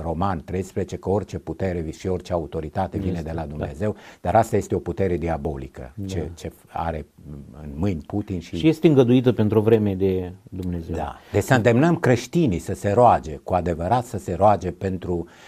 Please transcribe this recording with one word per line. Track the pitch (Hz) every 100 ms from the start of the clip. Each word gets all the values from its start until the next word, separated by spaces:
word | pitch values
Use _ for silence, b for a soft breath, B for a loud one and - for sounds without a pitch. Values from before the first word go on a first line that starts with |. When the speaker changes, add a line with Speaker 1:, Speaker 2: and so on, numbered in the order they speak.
Speaker 1:
Roman | 80 80 98 85
treisprezece, | - 92 95 - 90 90
că | 92
orice | 101 92 85
putere | - 80 95 87 80
și | - 95
orice | 90 -
autoritate | 87 73 82 78 95 92 101
Speaker 2:
Este, | 95
Speaker 1:
vine | 87
de | 80
la | 82
Speaker 2:
da. | 76
Speaker 1:
Dumnezeu, | 76 82 71 104 - B B
dar | 87
asta | 107 110 104
este | -
o | 95
putere | - 82 98 87
diabolică, | 82 78 78 69 65 - 64
Speaker 2:
Da. | - 98
Speaker 1:
ce, | 90 78
ce | 85 82 - _
are | - 82 78 73 _ 73 71 - 76
în | 76
mâini | 71 101 82 -
Putin | 104 - 90
și | - 110
Speaker 2:
Și | 156
este | 151 170
îngăduită | 135 120 127 127
pentru | 117 107 107
o |
vreme | 104 113 104
de | 92 95 92 90 92
Dumnezeu. | - 92 90 87 85 82
Speaker 1:
Da. | 73 - -
Deci | 101
să | -
îndemnăm | 131 113 117 165 170
creștinii | 120 123 - 175 147 82
să | -
se | 92 101
roage, | 101 120 87 80 71
cu | -
adevărat | 90 87 80 87 123
să | 120 98
se | -
roage | 82 104 98 90
pentru, | 82 98 92 87 87 85 B